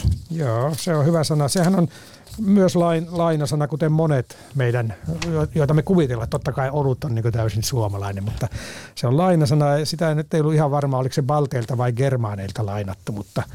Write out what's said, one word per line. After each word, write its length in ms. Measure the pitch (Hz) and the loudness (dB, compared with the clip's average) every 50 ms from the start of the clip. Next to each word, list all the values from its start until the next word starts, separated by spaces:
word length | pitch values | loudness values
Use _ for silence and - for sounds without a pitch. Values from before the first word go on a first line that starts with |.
| - - - - - - | 0 0 0 0 -4 -8
Joo, 420 | 165 165 151 120 113 117 127 151 160 | -4 -2 -2 0 0 0 0 -2 -2
se 180 | - - 185 160 | -4 -2 0 0
on 100 | 151 135 | 2 2
hyvä 180 | 165 170 165 147 | 2 2 2 2
sana. 240 | - 160 151 143 | 0 0 0 0
Sehän 280 | 135 - 190 165 170 190 | 0 2 2 2 4 4
on 120 | 185 170 - - - - - - - - - - - | 2 2 0 -2 -12 -20 -20 -20 -20 -20 -16 -10 -4
myös 360 | 220 196 202 202 185 175 175 | 2 4 6 6 6 4 4
lain-, 320 | 180 170 170 165 160 170 165 | 2 2 2 2 0 -2 -4
lainasana, 560 | 180 170 170 170 160 151 147 135 151 151 147 | -2 0 2 2 2 0 0 0 0 -2 -2
kuten 240 | - 156 135 170 156 | -2 -2 0 0 2
monet 460 | 156 156 165 160 147 127 - - - - - - - | 4 4 4 4 2 0 0 -4 -12 -20 -20 -8 -2
meidän, 380 | 135 127 120 120 123 113 113 98 - - 160 165 160 160 170 160 | 0 0 2 2 0 -2 -2 -6 -6 -8 -6 -6 -4 -4 -2 0
jo-, 140 | 156 147 - - | 0 -2 0 0
joita 180 | 156 147 131 147 | 0 2 4 2
me 80 | 156 | 2
kuvitellaan. 480 | 151 - 196 180 151 120 123 113 113 - | 2 2 2 2 2 2 -2 -4 -4 -4
Totta 220 | - 123 - 143 | -4 -4 -4 -4
kai 180 | 120 - 131 135 | -2 -2 -2 -2
olut 320 | 139 151 139 135 127 - - | 0 0 0 0 0 -2 -2
on 120 | 147 117 | -4 -2
niinku 160 | 113 107 120 | 0 0 0
täysin 320 | 104 117 110 110 101 110 110 | 0 0 -2 0 0 -2 -2
suomalainen, 600 | - 139 120 110 101 98 98 98 98 98 98 98 | -2 -2 -2 -2 -2 -4 -4 -6 -6 -6 -6 -6
mutta 240 | 107 - - 127 104 - - - - - - - - - | -6 -4 -4 -6 -6 -6 -8 -10 -12 -14 -16 -18 -16 -10
se 120 | - - | -4 -2
on 100 | 120 127 | 0 2
lainasana. 600 | 151 180 185 180 160 151 107 156 151 147 143 143 | 2 4 4 4 4 4 4 4 4 4 2 2
Ja 80 | 147 156 | 0 0
sitä 300 | - 175 151 175 160 151 | -2 -2 -2 0 0 0
nyt 180 | 151 156 - - | -2 -2 -2 0
ei 60 | 160 | 0
ollut 120 | 151 151 160 | 2 2 2
ihan 180 | 151 156 143 | 2 2 2
varma, 260 | 139 147 139 139 135 | 2 0 0 0 0
oliko 160 | 127 131 127 - | 0 -2 -2 -2
se 80 | 156 | -2
balteilta 560 | 135 123 147 151 147 131 147 123 113 - 127 | 0 2 2 0 0 0 -2 -4 -4 -4 -2
vai 140 | 117 123 123 117 | 0 0 0 0
germaaneilta 720 | 113 135 139 131 120 117 104 104 98 95 95 95 - 110 | 0 0 0 2 0 -2 -4 -4 -6 -8 -8 -6 -6 -6
lainattu, 460 | 101 101 104 101 95 95 - - - | -4 -4 -6 -6 -6 -8 -10 -8 -8
mutta 320 | 107 101 95 - - 120 - - | -8 -8 -10 -6 -6 -6 -6 -6